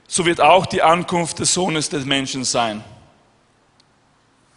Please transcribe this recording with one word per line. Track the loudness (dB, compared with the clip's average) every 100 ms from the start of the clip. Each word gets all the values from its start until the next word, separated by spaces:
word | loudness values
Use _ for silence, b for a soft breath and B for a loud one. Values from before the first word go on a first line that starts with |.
| -6
so | -2 0
wird | 2
auch | 4 4 2
die | 2
Ankunft | 4 2 0 -2 -2 -2
des | -2
Sohnes | 0 0 -2 -4
des | -4
Menschen | -2 -2 -2 -4
sein.“ | -2 0 -2 -4 -12 -20 -20 _ _ _ _ _ _ _ _ _ _ _ _ _ _